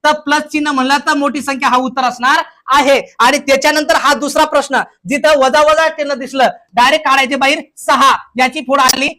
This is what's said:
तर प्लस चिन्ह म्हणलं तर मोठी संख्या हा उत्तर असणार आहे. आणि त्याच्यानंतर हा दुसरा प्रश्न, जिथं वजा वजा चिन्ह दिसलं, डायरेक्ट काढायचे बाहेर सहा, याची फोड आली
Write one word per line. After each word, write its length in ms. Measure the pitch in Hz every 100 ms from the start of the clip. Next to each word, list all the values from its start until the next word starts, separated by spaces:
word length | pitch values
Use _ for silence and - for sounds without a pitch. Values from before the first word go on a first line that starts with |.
तर 80 | 302 302 -
प्लस 180 | 294
चिन्ह 280 | 294 302 294
म्हणलं 260 | 277 254 285 285
तर 60 |
मोठी 280 | 294 277 294
संख्या 280 | 262 269 262
हा 80 | 254
उत्तर 260 | 262 254
असणार 400 | 247 240 247 311 311 _ -
आहे. 260 | 269 269 262 190 -
आणि 180 | 233 285
त्याच्यानंतर 560 | 277 269 302 302 294 311
हा 180 | 254 285
दुसरा 300 | 285 311 302
प्रश्न, 360 | 294 269 254 185 _ 175
जिथं 300 | 277 302 302
वजा 220 | 262 294
वजा 260 | 302 311 320
चिन्ह 240 | 311 285 269
दिसलं, 340 | 262 269 233 - _
डायरेक्ट 320 | 196 247 302 294
काढायचे 300 | 269 262 277
बाहेर 260 | 269 311 - -
सहा, 340 | - 277 269 233 - 233
याची 220 | 254 277
फोड 180 | 240 269
आली 300 | 262 254 277